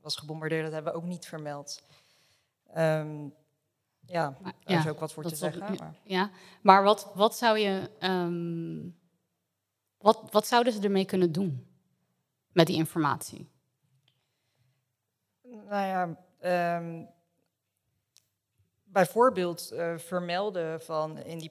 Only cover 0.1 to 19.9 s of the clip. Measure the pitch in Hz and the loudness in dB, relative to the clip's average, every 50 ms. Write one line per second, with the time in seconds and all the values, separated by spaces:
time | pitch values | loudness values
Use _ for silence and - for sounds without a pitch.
0.1 | - - 151 151 156 156 156 156 160 160 156 160 156 156 151 165 160 165 165 175 | -8 -8 -8 -10 -8 -6 -4 -2 -2 -2 -4 -4 -6 -6 -6 -4 -6 -6 -6 -8
1.1 | 180 170 - - - 156 151 147 143 143 143 - - - - _ _ _ _ _ | -8 -10 -12 -14 -12 -10 -10 -10 -10 -10 -12 -12 -14 -16 -16 _ _ _ _ _
2.1 | _ _ _ _ _ _ _ _ _ _ _ _ - 160 160 160 156 156 151 151 | _ _ _ _ _ _ _ _ _ _ _ _ -4 0 0 0 0 0 -4 -6
3.1 | 151 147 147 139 - _ _ _ _ _ _ _ _ _ _ _ _ _ _ - | -8 -10 -10 -12 -14 _ _ _ _ _ _ _ _ _ _ _ _ _ _ -6
4.1 | 175 170 160 143 131 - 190 - - _ - - 180 165 156 156 151 - 160 156 | -4 -2 -2 -2 -4 -10 -14 -16 -16 _ -2 0 2 2 2 0 -2 -4 -8 -10
5.1 | - 160 151 170 160 151 - 160 156 170 - - 196 175 160 156 156 - _ - | -8 -8 -8 -8 -6 -6 -6 -6 -6 -6 -8 -8 -8 -8 -10 -12 -16 -16 _ -4
6.1 | 190 185 196 202 - - - - - - - 202 190 196 196 202 214 208 - - | -2 -2 -2 -2 -4 -14 -20 -20 -12 2 8 8 8 10 8 6 4 4 0 -6
7.1 | - 180 208 226 - - 247 226 220 214 208 196 190 185 190 - - - 185 185 | 0 2 2 2 2 2 2 2 4 4 2 0 0 -2 -4 -8 -8 -4 -2 -2
8.1 | 185 180 175 170 175 170 170 170 170 165 165 165 160 156 151 175 165 _ _ _ | 0 0 -2 -2 -4 -4 -4 -4 -6 -6 -8 -8 -10 -10 -12 -14 -16 _ _ _
9.1 | _ _ _ _ _ _ _ _ _ _ _ _ _ _ _ _ _ _ - 208 | _ _ _ _ _ _ _ _ _ _ _ _ _ _ _ _ _ _ 4 4
10.1 | 220 - - - - 214 214 - 247 240 240 254 220 208 196 202 202 190 190 190 | 4 4 4 0 2 2 2 4 4 4 4 4 2 0 2 2 2 2 2 2
11.1 | 190 185 180 170 151 180 196 175 139 123 - - _ _ _ _ _ _ _ _ | 2 2 4 4 2 0 -2 -2 -4 -6 -8 -14 _ _ _ _ _ _ _ _
12.1 | _ _ _ _ _ _ _ _ - 175 165 160 190 160 160 - - 170 151 143 | _ _ _ _ _ _ _ _ 6 6 6 6 6 0 0 0 0 0 0 0
13.1 | 131 160 - - - - - - _ _ _ _ _ _ _ _ _ _ _ _ | 0 -2 -6 -12 -14 -16 -18 -20 _ _ _ _ _ _ _ _ _ _ _ _
14.1 | _ _ _ _ _ _ _ _ _ _ _ _ _ _ _ _ _ _ _ _ | _ _ _ _ _ _ _ _ _ _ _ _ _ _ _ _ _ _ _ _
15.1 | _ _ _ _ _ _ _ 247 240 214 202 190 202 202 196 190 190 185 180 170 | _ _ _ _ _ _ _ -20 -20 -16 -10 -6 -4 -2 -2 -2 -2 -2 -2 -4
16.1 | 156 - - _ _ _ - 180 180 175 175 170 170 170 170 170 165 165 - - | -6 -10 -16 _ _ _ -2 0 0 0 0 0 -2 -4 -4 -8 -10 -12 -14 -16
17.1 | - _ _ _ _ _ _ _ _ _ _ _ _ _ _ _ _ _ _ _ | -20 _ _ _ _ _ _ _ _ _ _ _ _ _ _ _ _ _ _ _
18.1 | _ _ _ _ _ _ _ _ _ _ _ _ _ _ _ - 190 196 180 180 | _ _ _ _ _ _ _ _ _ _ _ _ _ _ _ 0 2 2 2 4
19.1 | - 220 247 262 208 185 180 175 165 165 - - 110 151 170 170 | 4 4 4 4 4 2 -2 -4 -4 -6 -10 -10 -8 -6 -4 -4